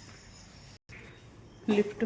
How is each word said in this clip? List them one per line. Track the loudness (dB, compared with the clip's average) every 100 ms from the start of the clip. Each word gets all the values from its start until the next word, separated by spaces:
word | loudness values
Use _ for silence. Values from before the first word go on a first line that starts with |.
| -16 -16 -16 -16 -16 -16 -16 -18 -16 -14 -14 -16 -18 -16 -16 -2 6 6
లిఫ్ట్ | 6 4